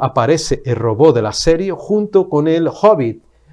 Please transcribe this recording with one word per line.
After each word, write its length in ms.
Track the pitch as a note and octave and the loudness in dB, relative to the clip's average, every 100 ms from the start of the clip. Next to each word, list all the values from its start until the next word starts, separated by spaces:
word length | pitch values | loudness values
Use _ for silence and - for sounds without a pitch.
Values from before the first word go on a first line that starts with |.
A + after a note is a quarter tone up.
aparece 580 | C3 B2+ A#2 E3 - C3+ C3 | -2 0 0 0 -2 -6 -4
el 100 | A2+ | -4
robot 400 | A#2 G#2+ D#3 A#2+ | -2 2 4 2
de 60 | |
la 100 | G#2+ | -2
serie 400 | G#2 - E3 F#3+ | -2 0 0 -2
junto 560 | F3 - G#3 G#3 G3 F#3 | -8 -4 -2 0 0 0
con 200 | D3 D#3 | 0 0
el 200 | E3 D#3+ | 0 -2
Hobbit 540 | - G#3 G3 A#2+ A2 _ _ _ | 2 2 2 0 -6 _ _ _